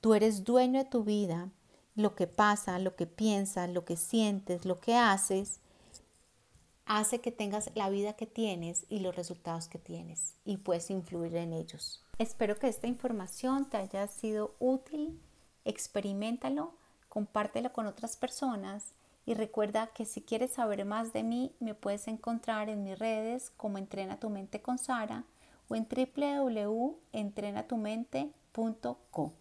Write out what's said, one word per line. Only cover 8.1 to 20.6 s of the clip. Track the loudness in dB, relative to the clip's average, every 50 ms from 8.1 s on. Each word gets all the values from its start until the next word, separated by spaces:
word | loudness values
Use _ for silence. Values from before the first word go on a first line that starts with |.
| -2
que | -6 -8
tienes | -8 -2 0 0 0 0 -2 -4 -4 -4 -4 -4 -4
y | -4 -2
los | -2 -2 -2 -2
resultados | -6 -6 -8 -8 -6 -4 -4 -4 -4 -6
que | -10 -14
tienes | -12 -10 -10 -10 -10 -10 -6 -6 -6 -6 -6 _ _
y | -4 -4 -2
puedes | 0 0 0 0 0 -2
influir | -4 -4 -4 -4 -4 -4 -4 -2 -2
en | -2 -2 -2
ellos. | -4 -4 -6 -6 -10 -10 -10 -10 -10 -12 _ _ -4 -2
Espero | -2 -2 0 0 0 0 0 2
que | 0 0
esta | 0 0 -2 -2
información | -4 -2 -2 -2 -2 -2 -4 -6 -8 -4 0 0 2 2 0 0
te | -2
haya | -4 -4 -2 -2 -2 -2 -2
sido | -4 -4 -2 -2 0 0 -2 -2 -4 0
útil. | 2 2 2 2 0 -4 -4 -4 -4 -4 -6 -10 -16 -20 -20 _ _ _ _ _ _
Experiméntalo, | -6 -4 -4 -6 -6 -4 -4 -4 -2 -4 -2 -2 -2 -4 -2 -2 -2 -2 -2 -4 -6 -8 -16 _ _ _ _ _ _
compártelo | -4 -4 -4 -2 _ -2 -2 0 -2 -2 -4 -2 -2
con | -2 -4
otras | -4 -4 -6 -8 -8 -6
personas | -4 -4 -4 -4 -2 -2 -2 -2 -2 -4 -6 -8 -10 -12 -14 -18 _ _ _ _ _ _
y | -4 -2
recuerda | -2 -2 -2 0 0 0 2 2 0 -2 -2
que | -4 -8 -8
si | -6 -6 -10
quieres | -6 -4 -2 0 0 -2 0
saber | 0